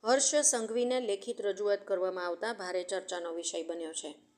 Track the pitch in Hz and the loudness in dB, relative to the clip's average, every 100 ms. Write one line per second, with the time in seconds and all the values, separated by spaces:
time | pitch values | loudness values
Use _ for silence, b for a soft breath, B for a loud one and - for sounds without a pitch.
0 | 214 269 277 294 294 247 220 226 247 254 | 4 4 6 4 4 2 0 0 2 2
1 | 240 202 214 - 202 196 208 202 202 190 | 0 -2 -2 -2 -2 0 2 0 2 0
2 | 185 185 180 170 214 220 180 180 180 190 | 0 0 -4 -2 -4 -4 -4 -4 -2 -4
3 | 190 180 170 170 165 170 165 170 160 165 | -4 -6 -4 -4 -4 -6 -4 -4 -6 -8
4 | 147 143 _ | -10 -12 _